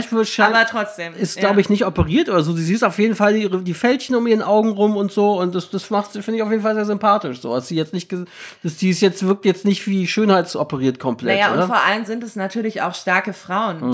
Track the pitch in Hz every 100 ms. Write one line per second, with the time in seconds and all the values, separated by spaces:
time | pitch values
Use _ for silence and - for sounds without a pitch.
0 | 240 226 214 - 214 226 226 233 208 -
1 | 170 165 190 - 196 202 196 202 190 175
2 | 156 233 320 185 151 165 160 220 226 185
3 | 220 208 208 220 208 185 180 165 240 269
4 | - 247 233 220 196 214 220 196 208 208
5 | 202 208 202 202 180 180 - 196 - 208
6 | 208 208 202 226 214 220 214 214 208 202
7 | 208 208 160 127 120 123 127 160 156 185
8 | 170 180 175 - - - 175 156 185 175
9 | 196 185 185 196 202 180 202 190 - 196
10 | 175 - 214 190 170 - - 139 131 127
11 | - - 117 196 202 - 180 226 147 214
12 | 208 226 233 208 190 226 220 - 175 180
13 | - 185 196 190 - 190 220 165 127